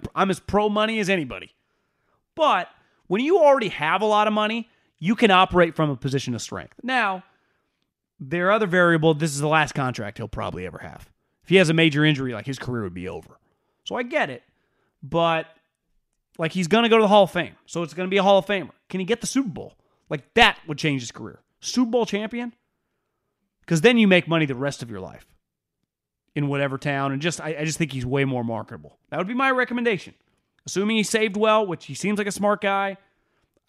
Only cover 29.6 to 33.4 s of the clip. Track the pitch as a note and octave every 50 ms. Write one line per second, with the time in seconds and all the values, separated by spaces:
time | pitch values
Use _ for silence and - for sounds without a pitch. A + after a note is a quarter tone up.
29.6 | B3 A#3+ A#3 B3 A#3 A#3 G#3 E3+ - - - _ _ _ _ _ _ _ _ _
30.6 | _ - - F#3 G3+ G#3+ A3+ A3 G3+ - - A3 A3 A3 F#3+ G#3 G#3+ A3 G#3+ A3
31.6 | G#3+ F#3 E3 - - - C3+ - - G3 G#3 G3+ G#3 G3+ - - G3 G#3 G#3 G3+
32.6 | - G3 G3 G3 G3 G3 F#3+ - _ _ _ _ _ _ _ _